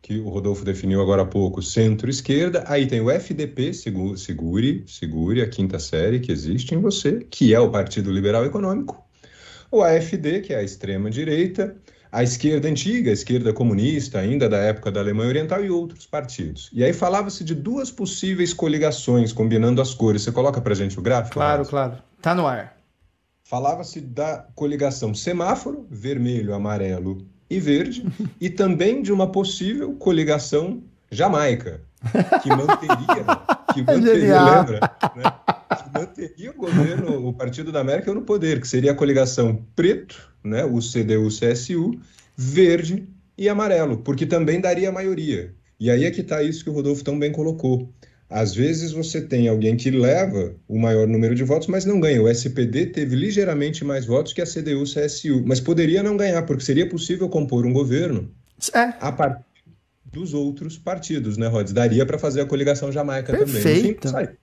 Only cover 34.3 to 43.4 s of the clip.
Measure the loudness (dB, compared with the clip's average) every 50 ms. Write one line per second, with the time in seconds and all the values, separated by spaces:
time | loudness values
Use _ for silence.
34.3 | 8 8 8 10 8 8 6 4 0 0 0 -2 0 -2 -4 -4 -4 0 0 0
35.3 | 0 0 _ -4 -4 -4 -4 _ -6 -6 -6 -8 -6 -6 -6 -6 -10 -14 -14 -14
36.3 | -14 -16 -18 -16 -12 -8 -4 0 2 4 4 2 0 -2 -2 -2 -2 -2 -2 -4
37.3 | -4 -4 -6 -6 -6 -8 -10 -4 -4 -2 0 0 -2 -2 -2 -2 -4 -4 -2 -2
38.3 | -2 0 2 0 0 -2 -2 -2 0 2 2 2 2 4 2 2 4 4 2 2
39.3 | 2 0 2 2 2 -2 -4 -8 -2 2 4 4 4 2 -2 -14 -20 -20 -20 _
40.3 | _ _ _ -4 -2 -2 -2 0 0 -2 -2 -2 -2 -2 0 2 2 2 2 0
41.3 | 0 0 0 0 0 0 -4 -4 -2 -2 -2 -2 -4 -6 -10 -20 _ -20 _ _
42.3 | _ -4 -4 0 4 6 6 6 6 4 0 -2 -4 -6 -6 -10 -20 -20 _ _
43.3 | _ -2